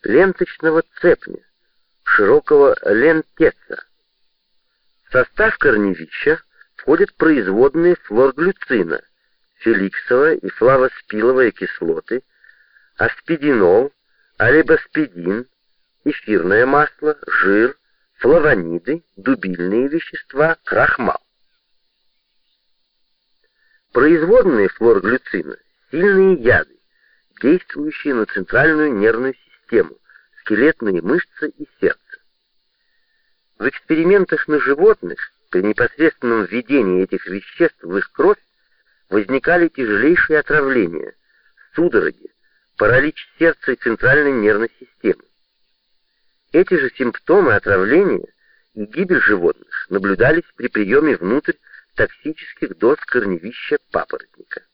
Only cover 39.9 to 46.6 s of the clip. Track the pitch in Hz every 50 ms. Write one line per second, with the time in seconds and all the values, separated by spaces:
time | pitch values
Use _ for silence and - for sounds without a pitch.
39.9 | 104 101 117 151 180 175 - - 156 151 143 - 143 151 139 135 131 123 98 82
40.9 | 85 76 - - _ _ _ _ _ _ _ _ _ _ _ _ _ - 170 175
41.9 | - - 85 76 - _ _ - _ _ _ _ _ _ _ _ _ - - 107
42.9 | 120 131 143 151 - - - _ _ _ 165 165 151 _ - - 127 _ - 120
43.9 | 113 - - 123 139 151 147 143 135 120 101 107 107 104 113 113 _ _ 131 _
44.9 | _ _ - 107 - _ _ _ _ _ _ _ _ _ _ _ _ _ _ _
45.9 | _ _ _ _ _ _ _ _ _ _ _ _ - 160